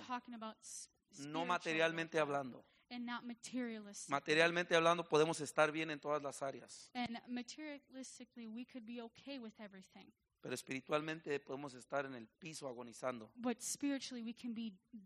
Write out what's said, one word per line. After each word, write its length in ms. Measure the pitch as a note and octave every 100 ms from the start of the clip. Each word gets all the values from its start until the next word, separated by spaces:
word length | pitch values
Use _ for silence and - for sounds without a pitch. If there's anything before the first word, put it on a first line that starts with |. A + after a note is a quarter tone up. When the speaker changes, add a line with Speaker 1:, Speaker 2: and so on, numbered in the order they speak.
| -
Speaker 1:
talking 280 | B3 -
about 220 | A#3 A3 -
s-, 280 | - - - _ _ -
Speaker 2:
no 240 | C#3+ D#3+
Speaker 1:
spiritual 20 | E3+
Speaker 2:
materialmente 720 | F3 E3 D#3+ E3 E3 E3 D#3+
Speaker 1:
warfare 20 | D3 C#3+
Speaker 2:
hablando. 220 | C3 - - _ -
Speaker 1:
and 160 | B3 A#3+
not 180 | A#3+
materialistic. 840 | A#3+ A#3 - B3 A#3+ A3 G3+ G3+ -
Speaker 2:
Materialmente 680 | C#3 D#3+ D#3 E3+ E3+ F3 E3+
hablando 320 | E3 F3 E3+
podemos 320 | D3+ D#3+ D#3
estar 320 | C#3 - D3+
bien 180 | D#3 D#3+
en 80 | D3
todas 220 | D3 D3
las 200 | C#3+ -
áreas, 480 | C#3 B2+ A2+ - -
Speaker 1:
And 240 | B3 A#3+ A#3 -
materialistically, 1160 | B3 B3 - D4+ C#4+ _ C4 B3+ - B3 A#3+ A3+
we 160 | A3 B3
could 180 | B3+ G#3+
be 140 | A#3+
okay 380 | A#3 - C4+ C#4
with 160 | A3 -
everything. 520 | G#3 F#3+ F#3 - - _ _ _
Speaker 2:
pero 120 | C3+
espiritualmente 840 | B2+ - C3+ - D3+ D#3 D#3+ D#3+ C#3+
podemos 320 | - C3+ C#3+
estar 300 | B2+ - C#3+
en 100 | C3+
el 120 | B2 A2 -
piso 300 | D#3 D3+ C#3
agonizando. 640 | A#2+ A#2+ A2 C3 A#2+ A2 B3
Speaker 1:
But 260 | B3 A3+
spiritually, 600 | - - C#4+ C4+ - B3
we 120 | A3+
can 180 | A#3 B3
be 220 | A3+ A3+ F#3 _ A3